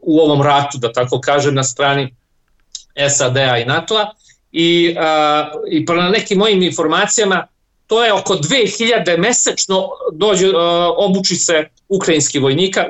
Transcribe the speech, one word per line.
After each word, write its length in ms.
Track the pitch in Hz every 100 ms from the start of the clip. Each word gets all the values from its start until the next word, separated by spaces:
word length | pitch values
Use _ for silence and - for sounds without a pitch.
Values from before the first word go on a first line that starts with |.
u 180 | - 156
ovom 220 | 151 143
ratu, 360 | 143 143 139 135
da 160 | 120
tako 280 | 127 123 127
kažem, 340 | 147 143 143 135
na 80 |
strani 520 | 127 - 139 139 131 - _ _ _ _ _ - - - 143
sad 280 | - 127 127
i 280 | 131 120 120
natoa. 480 | 156 160 220 208 - _ _ _
I, 420 | 165 170 170 170 170
a, 520 | 160 156 151 151 147 - -
i 140 | 160 139
prema 240 | 170 180
nekim 280 | 214 - 190
mojim 260 | 220 196
informacijama, 840 | 175 160 156 170 202 - 196 180 - _ _ _ -
to 160 | 220
je 100 | 233
oko 220 | 196 190 180
dve 300 | 147 262 208 -
hiljade 400 | 226 226 175 170
mesečno 720 | 208 240 - - - 190 190 - 165
dođe, 380 | 156 208 190 190 185
a, 360 | 170 170 175 170
obuči 380 | 196 190 185 175
se 340 | - 156 156 _ -
ukrajinski 500 | 190 - 156 143 143
vojnika 460 | 135 139 190 202 180